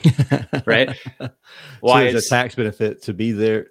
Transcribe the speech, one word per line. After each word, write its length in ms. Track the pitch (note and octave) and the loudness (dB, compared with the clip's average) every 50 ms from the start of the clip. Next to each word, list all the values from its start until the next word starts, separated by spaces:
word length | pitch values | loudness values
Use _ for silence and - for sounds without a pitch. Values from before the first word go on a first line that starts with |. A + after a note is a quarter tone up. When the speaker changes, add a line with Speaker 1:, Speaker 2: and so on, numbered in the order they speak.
| - D#3+ C3 - C#3 | 2 2 2 2 0
Speaker 1:
<laughs> 400 | - D3 - G#2+ - - B2+ - | -2 -2 -4 -4 -6 -8 -6 -2
Speaker 2:
right? 300 | - A2+ A2 C3+ - B2+ - - B2 - - | 0 2 2 2 0 -4 -10 -14 -18 -16 -14
Speaker 1:
So 100 | B2+ - - _ _ - - - - - C3+ - | -16 -16 -16 _ _ -20 -20 -20 -20 -20 -10 -2
Speaker 2:
Why 220 | - A#2+ B2+ B2+ B2+ | 2 4 4 4 4
Speaker 1:
there's 100 | B2 B2 | 2 0
a 40 | |
Speaker 2:
is 100 | A#2 G#2+ | -2 0
Speaker 1:
tax 280 | - B2 B2 B2+ A#2 - | 0 0 0 0 -2 -4
benefit 460 | - A2+ G#2+ G2+ - A2 G#2+ - - - | -4 -4 -4 -2 -2 -4 -4 -4 -6 -10
to 100 | - G2+ | -10 -6
be 180 | F2 A2 A#2 | -4 -4 -4
there, 320 | A2 G2+ A2 A2 A2 G#2+ - - | -2 0 0 0 0 -2 -4 -6